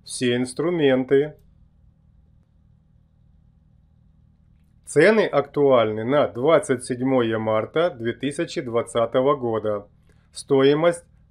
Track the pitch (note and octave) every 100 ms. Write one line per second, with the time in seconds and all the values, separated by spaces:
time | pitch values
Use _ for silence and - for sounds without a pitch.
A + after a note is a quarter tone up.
0 | - - B2 B2 B2+ - D#3 F3 C#3+ C3
1 | C3 C#3 D3+ - _ _ _ _ _ _
2 | _ _ _ _ _ _ _ _ _ _
3 | _ _ _ _ _ _ _ _ _ _
4 | _ _ _ _ _ _ _ _ - C#3+
5 | F3+ A3 E3 C#3+ C#3 D3+ C#3 B2+ A2 G#2+
6 | A2+ D3 C#3+ G#2+ C#3+ D#3 - B2 - B2
7 | B2+ C3 A#2 A2+ A2 A2 A2 D#3 F3 B2
8 | A#2 A2+ C3+ C#3+ E3 - A#2+ A#2 A2+ A#2
9 | A2+ C3 C3 C#3+ A#2+ A2 G#2+ G#2 - _
10 | _ _ _ - - C3+ C#3 D3+ E3+ E3+
11 | _ _ _